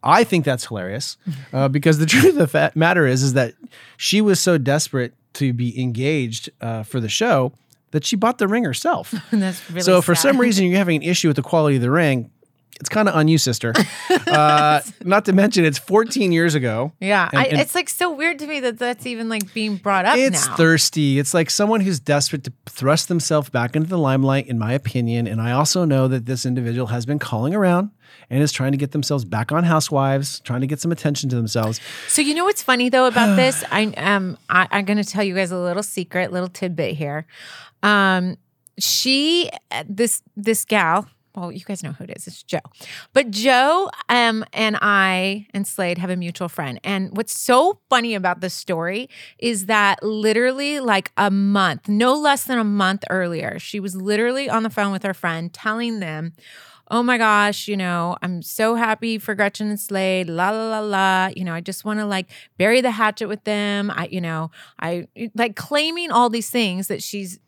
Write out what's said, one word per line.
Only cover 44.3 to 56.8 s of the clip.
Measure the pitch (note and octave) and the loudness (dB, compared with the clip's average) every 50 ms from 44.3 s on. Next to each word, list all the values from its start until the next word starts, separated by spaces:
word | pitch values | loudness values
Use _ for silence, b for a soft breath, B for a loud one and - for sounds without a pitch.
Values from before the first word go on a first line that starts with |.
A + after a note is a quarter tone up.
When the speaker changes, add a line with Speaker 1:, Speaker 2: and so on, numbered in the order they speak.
| A3 A3 A3 - | 0 -2 -6 -6
Speaker 2:
and | - - A3 G#3+ G#3 - | -4 -2 -2 -2 0 0
I | - G#3 G3+ G3 F#3+ F#3+ F#3 F#3 F#3 G3 G3 G#3 G3+ _ | 0 2 4 4 2 2 2 0 0 -2 -4 -4 -10 _
and | - G3+ G3 | -6 -6 -6
Slade | - - - F#3 F3 F3 F3 | -6 -4 -4 -2 -2 -2 -2
have | F3+ F3+ | -2 -4
a | F#3 | -4
mutual | F3+ F3 E3+ E3+ - F3+ E3+ | -4 -4 -8 -6 -6 -8 -8
friend. | - - D#3 C3+ B2 - - | -6 -8 -8 -8 -8 -8 -6
And | F3+ G3+ F#3+ F#3+ - - | -4 -4 -4 -4 -4 -6
what's | G3+ A3 - - - | -6 -6 -6 -6 -6
so | - - B3 B3+ D#4 F#4 G#4 _ _ _ | 2 4 4 4 4 2 0 _ _ _
funny | C4 B3 A#3 A#3 A3 | 0 0 2 0 -4
about | G3 F#3 F3+ F3+ F3 | -2 -2 -2 -2 -2
this | F#3 F3+ - | -6 -8 -8
story | - - - F3+ E3 E3 F3 F#3+ A3 B3+ B B B B B B B | -8 -6 -6 -4 -4 -4 -4 -6 -6 -8 B B B B B B B
is | - A#3 A#3 G3 F#3+ | -4 -4 -2 -2 -2
that | F#3+ A3 G#3 G3+ G3 G3 - | 0 2 4 4 4 2 0
literally, | - G#3+ A3 G#3+ G#3 A3 G#3+ A3+ B3 B3+ C4 C4+ C#4+ C#4+ D4 C#4+ | -2 -4 -4 0 0 2 2 2 2 0 0 -2 -4 -4 -4 -2
like, | C4 A#3 G3+ G3 F#3+ _ _ | 0 2 0 0 0 _ _
a | - G3 G#3 | 0 0 2
month, | G3 G3 G3 G3+ G3+ G3+ F#3+ F3 D3 - _ - | 2 2 2 2 2 2 2 0 0 -4 _ -2
no | G#3 G#3 A#3+ B3 C#4 | 0 2 2 2 2
less | D4+ D4 D4 C#4 C#4 - | 2 2 2 0 0 -2
than | - B3+ A#3+ | -4 -2 -2
a | A3 | 0
month | G#3 G3+ G3+ F#3+ F#3 F#3+ G3+ - - | 0 0 0 0 0 0 -4 -4 -4
earlier, | - F#3+ F3+ F3 E3+ D#3 - - - F3 | -2 -2 -2 -2 -4 -6 -6 -6 -8 -10
she | - - - G#3 | -12 -10 -10 -8
was | F#3+ G3+ F3+ | -8 -8 -8
literally | F#3+ F#3 G3+ G#3 G#3+ A#3 A#3+ B3 C4+ C#4 C4 | -6 -4 -2 0 0 0 -2 -2 -2 -4 -2
on | G#3+ A3+ | -2 -2
the | A3 A3 | -2 -2
phone | - A3 G3+ G3+ | -2 -2 -2 -2
with | G3 F#3 | -2 -4
her | - G3 F#3 | -4 -6 -6
friend | - - E3+ D#3+ E3 E3+ E3+ | -4 -4 -4 -4 -4 -8 -10
telling | - - - A3 G#3+ A3+ A#3+ A#3 A3+ G#3 | -12 -8 -6 -6 -4 -4 -4 -6 -6 -6
them, | F#3 D#3+ D#3 D#3 E3 E3 D#3+ B B B B B B B B B | -6 -8 -6 -8 -8 -10 -12 B B B B B B B B B